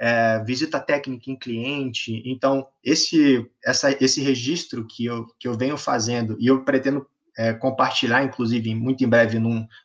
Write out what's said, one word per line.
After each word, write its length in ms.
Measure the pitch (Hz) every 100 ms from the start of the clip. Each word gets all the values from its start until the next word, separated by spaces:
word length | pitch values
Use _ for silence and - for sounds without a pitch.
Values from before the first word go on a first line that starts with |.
é, 420 | 117 117 113 110
visita 360 | 110 127 156 143
técnica 500 | - 143 139 123 135
em 80 | 131
cliente. 840 | 123 113 127 143 131 113 - 113
Então, 420 | 123 131 135 139 135 _
esse, 640 | 123 156 - 165 143 127 113 _
essa, 320 | - 160 143 139
esse 180 | 131 147
registro 680 | 139 120 123 170 - 117 110
que 180 | -
eu, 220 | 117 117 113 -
que 80 | 123
eu 100 | 113
venho 200 | 131 147
fazendo, 600 | - 123 113 120 110 107
e 80 | 120
eu 160 | 131
pretendo, 420 | 131 135 135 139 - _ _ -
é, 160 | 113
compartilhar, 720 | 110 131 117 127 - 117 120
inclusive, 500 | 135 - 113 120 113
muito 300 | 113 123 131
em 40 | 120
breve 300 | 117 113 113
num, 260 | 113 113 113 -